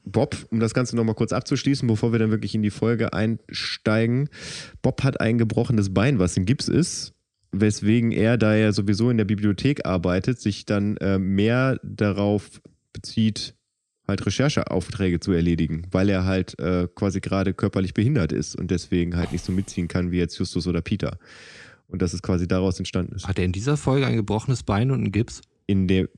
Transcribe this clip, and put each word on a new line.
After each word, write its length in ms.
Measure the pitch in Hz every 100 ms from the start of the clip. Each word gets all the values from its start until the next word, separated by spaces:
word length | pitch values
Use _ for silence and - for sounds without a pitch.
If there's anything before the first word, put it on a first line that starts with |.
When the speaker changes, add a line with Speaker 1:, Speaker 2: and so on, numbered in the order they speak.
| -
Speaker 1:
Bob, 300 | 98 127 - -
um 80 | 113
das 140 | 113
Ganze 220 | 123 123 117
noch 100 | 110
mal 100 | 110
kurz 160 | 113
abzuschließen, 560 | 90 - 139 - 139 123
bevor 240 | 107 120
wir 80 | 113
dann 100 | 110
wirklich 240 | 107 101
in 80 | 110
die 80 | 104
Folge 440 | - 110 117 113
einsteigen, 1160 | - 110 113 - - - - - 110 113 123 143 - - - - -
Bob 220 | 131 -
hat 180 | 135 -
ein 160 | 110 117
gebrochenes 540 | 113 107 120 113 98
Bein, 260 | 95 120 131
was 180 | 90 101
in 80 | 92
Gips 220 | 107 -
ist, 460 | - 175 - - _ _ _ _
weswegen 600 | 98 107 101 104 117 117
er, 260 | - 107 120
da 160 | 107
er 200 | 107 110
sowieso 360 | 98 101 98 120
in 80 | 117
der 80 | 101
Bibliothek 600 | 104 104 95 131 143 -
arbeitet, 520 | 92 87 90 95 123
sich 260 | 110 95 -
dann, 320 | 104 101 110
äh, 200 | 95 95
mehr 600 | 95 98 107 123 131 123
darauf 800 | 98 98 104 95 101 104 - - - _ _
bezieht, 600 | - - - 110 107 - - _ _ _ _ -
halt 180 | 98 -
Rechercheaufträge 920 | - 135 - - 90 87 - 95 87
zu 120 | -
erledigen, 560 | 87 85 82 80 78 90
weil 180 | 92 98
er 160 | 98 92
halt, 340 | 95 92 -
äh, 280 | 85 90 87
quasi 280 | - 101 92
gerade 320 | - 98 95
körperlich 400 | 90 101 - 92
behindert 380 | - 107 147 82
ist 220 | 53 - -
und 140 | 85
deswegen 440 | 90 - 90 85 85
halt 160 | 85
nicht 120 | 87
so 80 | -
mitziehen 360 | 92 98 - 85
kann 240 | 92 87
wie 60 | 90
jetzt 200 | 85 -
Justus 300 | 92 90 85
oder 140 | 85
Peter. 360 | - 101 71 - - - - - - - _
Und 140 | 92
dass 100 | 90
es 80 | 92
quasi 260 | - 90 87
daraus 280 | 92 95 90
entstanden 360 | 92 92 87 -
ist. 120 | 90
Speaker 2:
Hat 100 | 95
er 60 | 90
in 80 |
dieser 240 | 92 120 147
Folge 280 | - 135 131
ein 120 | 117
gebrochenes 460 | 101 107 - 123
Bein 280 | - 101 127
und 80 | 127
einen 120 | 107
Gips? 280 | 98 117 - _ _ -
Speaker 1:
In 180 | 98 92
der, 180 | 95 -